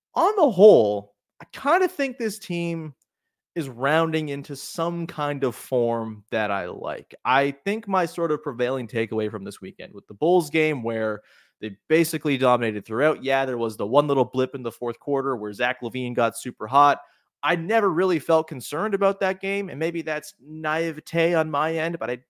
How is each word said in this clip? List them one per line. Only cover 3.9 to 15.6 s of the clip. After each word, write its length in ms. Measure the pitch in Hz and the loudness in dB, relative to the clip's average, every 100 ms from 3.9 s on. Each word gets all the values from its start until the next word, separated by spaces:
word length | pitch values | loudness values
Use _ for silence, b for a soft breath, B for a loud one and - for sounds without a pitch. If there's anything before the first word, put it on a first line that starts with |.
| 160 165 160 151 | 2 2 -2 -4
into 260 | 143 135 139 | -8 -10 -12
some 520 | - - 170 170 165 | -10 -4 -4 -4 -6
kind 360 | - 147 143 | -6 -4 -2
of 120 | 131 - | -2 -2
form 680 | - 123 117 117 110 107 - | -4 0 0 0 -6 -10 -6
that 220 | 113 104 | -2 0
I 160 | 98 90 | -2 -6
like. 480 | - 80 73 - - - | -8 -8 -8 -12 -8 0
I 240 | 135 139 | 2 2
think 380 | 139 196 220 202 | -2 -6 -6 -2
my 180 | 190 170 | 0 0
sort 260 | 175 165 | -2 -2
of 120 | 151 | -2
prevailing 440 | 151 120 123 131 113 | -4 -2 -2 -2 -4
takeaway 440 | 120 113 110 107 | -4 -2 -2 -4
from 120 | 104 | -6
this 160 | 98 - | -10 -12
weekend 360 | 95 - 87 101 | -16 -16 -18 -18
with 100 | - | -16
the 80 | |
Bulls 380 | 101 160 185 151 | -2 2 4 2
game, 320 | 156 156 135 | 0 0 0
where 400 | 113 113 110 104 _ b b b | -4 -2 -2 -4 _ b b b
they 160 | 110 98 - | -12 -8 2
basically 500 | 160 165 160 151 131 | 2 2 0 -2 2
dominated 480 | 127 120 117 104 98 | 4 4 2 -4 -4
throughout. 380 | 110 151 - | 0 0 0
Yeah, 220 | 131 135 135 | 0 0 0
there 120 | 120 | -2
was 180 | 113 107 | -4 -4
the 120 | 107 | 0
one 200 | 139 147 | 2 4
little 180 | 139 123 | 2 2
blip 280 | 131 131 | 0 -2
in 80 | 135 | -2
the 100 | 120 | -10
fourth 280 | - 120 113 | -6 -8 -6
quarter 360 | - 139 135 120 | -4 -2 -2 -4
where 160 | 104 | -6
Zach 300 | 104 | -2